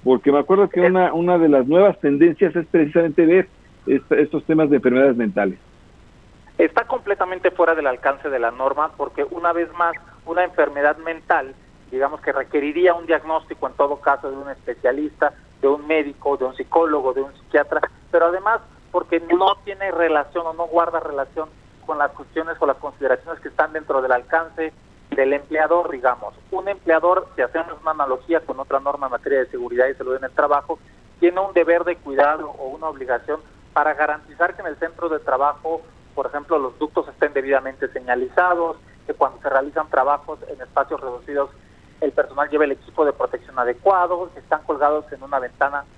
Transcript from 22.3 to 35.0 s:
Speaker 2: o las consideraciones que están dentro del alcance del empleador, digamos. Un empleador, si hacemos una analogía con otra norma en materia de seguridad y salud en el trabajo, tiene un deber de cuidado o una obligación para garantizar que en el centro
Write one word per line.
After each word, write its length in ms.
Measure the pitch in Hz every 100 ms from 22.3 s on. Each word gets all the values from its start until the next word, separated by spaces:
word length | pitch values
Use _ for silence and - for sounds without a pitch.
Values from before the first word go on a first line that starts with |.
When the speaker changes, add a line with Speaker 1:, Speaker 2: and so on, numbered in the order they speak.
| 165 160 160
Speaker 2:
o 60 |
las 120 | 147 131
consideraciones 640 | 165 - 135 127 165 160
que 80 | 147
están 240 | - 151
dentro 280 | 156 156 135
del 100 | 131
alcance 640 | 123 - 165 165 165 160 - - - -
del 180 | 143 131
empleador, 580 | 143 - 156 156 170 170
digamos. 420 | 131 127 123 104 - -
Un 160 | 185 190
empleador, 600 | 196 170 160 170 185 180
si 60 | -
hacemos 400 | 123 165 165 165
una 100 | 156
analogía 480 | 156 139 127 - 165
con 180 | 160 131
otra 200 | 139 139
norma 280 | 139 139 135
en 40 |
materia 280 | 120 143 139
de 80 | 123
seguridad 400 | 127 120 120 127
y 80 |
salud 200 | 135 127
en 80 | 131
el 80 | 131
trabajo, 480 | - 147 143 - 156 - - - -
tiene 200 | 175 180
un 140 | 196
deber 300 | 175 165 170
de 120 | 170
cuidado 540 | 170 147 139 143 156 151
o 180 | - 135
una 200 | 151 160
obligación 520 | 139 127 120 - 151 - - -
para 200 | 151 147
garantizar 600 | 143 151 151 - 147 175
que 60 | 190
en 60 | 180
el 100 | 143
centro 320 | 165 -